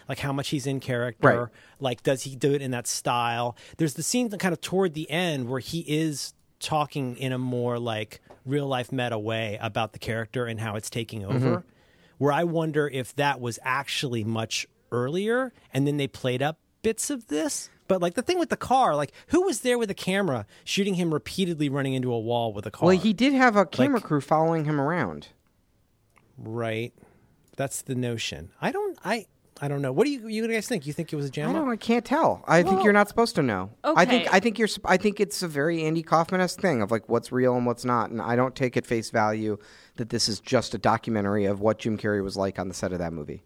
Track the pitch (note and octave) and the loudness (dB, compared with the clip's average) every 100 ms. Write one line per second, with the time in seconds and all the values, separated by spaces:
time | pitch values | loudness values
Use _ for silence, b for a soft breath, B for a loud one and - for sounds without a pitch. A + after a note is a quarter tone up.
0 | - C3 C#3+ C#3 C3+ D3 C3 C3+ B2+ A#2+ | -12 -6 -4 -4 -4 -4 -2 -4 -2 -2
1 | B2 - C#3 A#2+ A#2+ b b - C3+ B2 | -2 4 6 6 2 b b -6 -4 -2
2 | - C3+ C3+ C3 C#3+ C#3+ C3+ B2 A#2+ - | 0 0 -2 -2 0 0 -2 -4 -4 -4
3 | C#3+ B2 A#2 A#2 A#2+ - B - D#3+ - | 0 0 0 0 -2 -6 B -4 -4 -2
4 | D3+ B3 B3 G3 F#3+ D#3+ - F3+ F#3+ D3+ | -2 0 -2 -2 -2 -2 -2 0 0 -2
5 | D#3 D#3 F3+ C#3+ A#2+ C3 - E3 C#3+ D3+ | -4 -2 0 -2 -4 -6 -4 -6 -2 0
6 | D#3+ C#3 - - _ _ - D#3 D3 D3+ | 0 -4 -10 -14 _ _ -4 -2 -2 -4
7 | B2+ A#2+ C3+ B2+ B2+ B2 A#2+ A#2+ A#2+ A2 | -6 -4 -4 -4 -2 -2 -2 -2 -4 -4
8 | A2 - B B B2+ C#3+ C#3 B2+ B2 C3+ | -6 -12 B B -6 -4 -2 -2 -2 -4
9 | B2 A2+ G#2+ A2+ A2 G#2 A2+ A2 A2 - | -2 -2 -2 -2 -4 -4 -4 -2 -4 -4
10 | - A2+ A2+ B2+ A#2 A2+ A2+ G#2+ - B2 | -6 -6 -4 -4 -4 -4 -6 -6 -6 -6
11 | A2 A#2 G2 C3 C3 F3+ - b b b | -6 -8 -4 0 2 0 -4 b b b
12 | b - C#3 C#3+ F3 E3 D#3+ D3+ D3 C3 | b -2 0 2 0 0 0 0 0 -2
13 | A#2+ - C#3+ B2+ A#2+ A2+ C3 C3 C3 - | -6 0 0 0 -4 -4 -2 -2 -2 -4
14 | C#3 A#2+ G#2+ A2+ A2+ - - _ _ A#2+ | -2 -2 -2 -2 -4 -6 -8 _ _ -2
15 | B2+ F3 G#3+ A#3+ C4 b b C3+ C#3+ D3 | -2 -2 0 0 -2 b b 0 0 0
16 | C#3 - C3 B2 C#3+ D#3+ _ _ A3 A3 | -2 -2 -2 0 0 -2 _ _ -2 -2
17 | - C#4 - D4+ D#4 - - _ - F#3 | -4 -6 -4 -4 -2 -4 -10 _ -2 0
18 | F3 F3 A#3+ F4+ D#4 G#3+ - C4 A3 D3 | 0 0 -2 0 0 -2 2 4 4 2
19 | C#3+ B - E4 F#4+ A#3+ B3 A#3+ A3 F#3 | 0 B 0 2 2 0 0 0 0 -4
20 | - G3 F#3 B2 G2+ b - - G3+ F3+ | -2 0 2 0 -4 b -4 0 0 2
21 | E3+ D3+ - - F#3 D#3 D3 C#3 C3+ C3 | 0 0 -2 -2 -2 0 0 0 0 0
22 | B2 A#2 A2 A#2+ A2+ G#2 G#2+ - E3+ F#3 | 0 0 0 0 0 -4 -8 2 4 6
23 | G#3+ F#3+ C4 C4+ B3+ G#3 F#3+ - C4+ A#3+ | 4 4 4 6 6 6 4 4 4 2
24 | - D3 - D#3 D#3+ E3 D3+ D3+ C#3 F3 | 0 -2 2 2 4 2 0 0 2 0
25 | G#2+ D2 - _ _ _ _ _ _ _ | -2 -4 -12 _ _ _ _ _ _ _
26 | _ _ _ C3 A2 A#2 A2+ A2 A#2+ - | _ _ _ -16 -8 -4 -2 -2 -6 -10
27 | b b b b _ - C3+ - - B2+ | b b b b _ -6 -6 -6 -4 -2
28 | B2 A2+ - - E2 - G3 F#4 G#4 - | -2 -2 -6 -8 -12 -6 -4 -2 -4 -6
29 | F3+ A#3 - _ _ - C#3+ C#3+ C#3 C#3 | -4 -4 -6 _ _ -8 -4 -2 0 2
30 | C#4 C#4 A3 G#3+ A3+ A3+ - A3 C#3 D3 | 0 0 -4 -4 -2 -2 -2 -4 -4 -6
31 | D#3+ D#3 C#3+ C#3 D3+ D4+ C#4 A3+ - A#3 | -6 -4 -4 -4 -2 0 -2 -2 0 0
32 | A3+ D4 D4+ G2 - D#3+ F3 - G#3+ G#3 | 2 2 2 2 4 4 6 4 6 6
33 | G#3 - A#3 F#3+ C3 G2 F#2+ - C#4 D#4 | 4 2 0 2 0 0 -4 -4 2 4
34 | F#3 B3+ E3+ G3 A#3 G#3+ G#3+ - F3 F#3 | 6 4 4 4 4 2 -2 -2 2 2
35 | G#3 G3+ G3+ - F3 D3 D3+ E3 D#3 E3 | 2 0 -2 -2 -4 0 0 0 0 -2
36 | D#3+ D#3+ E3+ F#3 F3+ - F#3+ B2+ G2+ A2+ | 2 2 4 2 0 0 0 2 2 0
37 | - A#2 - B2+ B2+ B2 A#2+ A#2 B2 A#2+ | 2 0 0 2 4 4 0 0 0 0
38 | G#2+ A2+ F2+ A#2+ C3 - C3 A#2+ - A#2 | 0 -2 0 2 2 0 -2 -2 -2 -2
39 | A2 A#2 G#2+ A2 G#2+ G2+ B B B - | -2 0 2 0 -2 -4 B B B -10
40 | A2+ A#2 - G2+ - B2 - A2 A#2 A2 | -4 -2 -2 -2 0 0 0 0 2 2
41 | - A2 G2+ G#2 G2 G2+ G#2+ G#2+ A#2+ G#2+ | 0 0 2 2 0 2 0 0 -2 -2
42 | A2 G#2 G2 F#2+ G2 F#2+ F#2+ F2 F#2+ F2+ | 0 0 -2 -2 -4 -4 -8 -6 -6 -4
43 | E2+ E2 D2 - | -4 -6 -10 -12